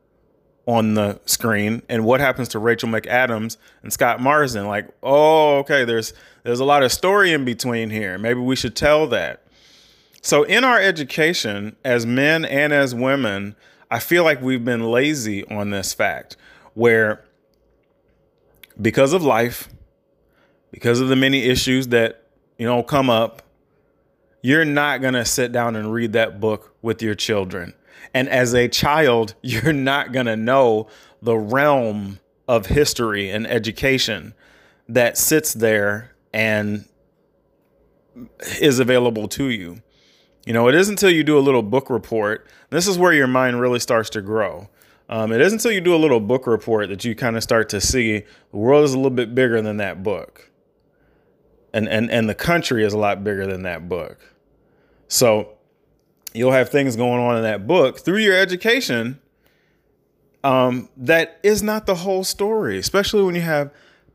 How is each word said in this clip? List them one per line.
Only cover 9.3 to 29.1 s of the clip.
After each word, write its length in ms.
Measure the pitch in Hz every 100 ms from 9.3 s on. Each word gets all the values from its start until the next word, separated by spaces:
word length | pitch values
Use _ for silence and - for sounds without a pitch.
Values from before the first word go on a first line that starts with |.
| - _ _ _ _ _ _ _ _
So 220 | - 147
in 200 | 147 202
our 160 | 262 233
education, 960 | 190 165 135 - 160 175 113 101 104 -
as 220 | 135 120 117
men 400 | 127 143 165 160
and 260 | 139 147
as 220 | 147 139
women, 640 | 120 127 139 117 98 101 104 _ _ _
I 100 | 120
feel 240 | - 175
like 160 | 165 143
we've 240 | 131 131
been 200 | 117 120
lazy 600 | 113 117 143 151 107 101 -
on 260 | 107 101
this 220 | 101 92
fact, 440 | - 104 67 - - _ - _ -
where 500 | 117 113 110 104 _ _ _ _ _ _ _ _ _ _ _ _ _ _ - -
because 340 | 104 107 135
of 100 | 180
life, 440 | 151 113 120 120 - - _ _ _ _ _ _ _ _ _
because 320 | - 120 120
of 60 | 131
the 60 | 131
many 300 | 135 139 127
issues 420 | 120 - 127 127
that, 360 | 117 113 - _ _ _ -
you 100 | 117
know, 160 | 123
come 260 | 117 147 135
up, 320 | 113 113 - - _ _ _ _ _ _ _ _ _
you're 200 | 123 151
not 380 | 160 143 147 131
gonna 240 | 131 127 113
sit 260 | - 123
down 240 | 120 117 110
and 160 | 107
read 220 | 117 117
that 260 | 113 110 101
book 360 | 110 107 - _
with 180 | 113 107
your 140 | 110 101
children. 580 | - 107 95 92 87 - _ - -
And 160 | 127 131
as 240 | 127 123
a 140 | 123 120
child, 640 | - 143 147 151